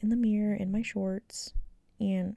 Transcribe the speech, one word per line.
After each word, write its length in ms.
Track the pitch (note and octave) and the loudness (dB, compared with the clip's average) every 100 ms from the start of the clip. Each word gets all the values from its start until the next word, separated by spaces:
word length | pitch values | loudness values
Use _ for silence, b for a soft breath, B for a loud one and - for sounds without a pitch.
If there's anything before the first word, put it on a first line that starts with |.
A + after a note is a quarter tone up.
in 80 | G#3+ | 0
the 60 | A#3+ | 2
mirror 380 | A3 G#3 G#3 | 4 4 2
in 180 | G3+ F#3+ | 0 0
my 100 | G3+ | -2
shorts 720 | A3+ G3+ F#3+ F#3+ - - - - - - _ - | -2 -2 -2 -2 -6 -12 -6 -4 -4 -8 _ -4
and 360 | G3+ F#3+ F#3 | 0 2 0